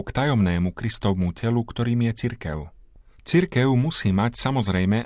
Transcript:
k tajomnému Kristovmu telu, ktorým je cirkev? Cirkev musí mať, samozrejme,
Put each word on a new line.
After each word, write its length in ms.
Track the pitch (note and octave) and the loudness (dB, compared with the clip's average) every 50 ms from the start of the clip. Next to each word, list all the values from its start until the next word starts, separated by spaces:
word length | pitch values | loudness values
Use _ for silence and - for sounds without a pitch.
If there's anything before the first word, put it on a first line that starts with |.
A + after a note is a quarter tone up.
| G2 | 0
k 80 | - - | 0 -2
tajomnému 560 | B2+ C3+ D3 C3+ A2 G2 F2 F2 F2 F2+ F2+ | -2 0 2 2 2 2 2 2 0 0 -2
Kristovmu 640 | - - - G#2+ - - - G2+ F#2+ F#2 F2+ F2 E2+ | -4 -4 -6 -6 -4 -2 0 0 0 0 0 -2 -2
telu, 240 | - - A2+ A#2+ A#2+ | -2 -2 0 0 0
ktorým 480 | A#2 - - - A#2 A#2+ A#2+ A#2+ A#2 | -2 -4 -4 -4 -2 -2 0 0 0
je 60 | A#2 A2+ | -2 -2
cirkev? 560 | - - A#2 A2+ - - E2 D2+ D#2 D2 D#2+ - - - - - - - - - - - | -2 -6 -6 -6 -6 -8 -8 -6 -8 -8 -12 -16 -20 -20 -20 -20 -20 -20 -20 -20 -14 -4
Cirkev 480 | - - E3+ - - - B2 B2+ C#3 B2+ | 2 2 2 2 4 2 2 2 4 4
musí 400 | B2 C3+ D#3+ - - - G#2 F#2 | 2 2 0 -2 0 0 2 2
mať, 240 | G2 G#2+ A#2+ B2 - | 2 2 0 0 -2
samozrejme, 640 | - C3 C#3 C3 G#2 G2 F#2 F#2 F#2 F#2+ G#2 A2+ A#2+ | -2 0 0 0 0 2 2 2 2 2 2 0 0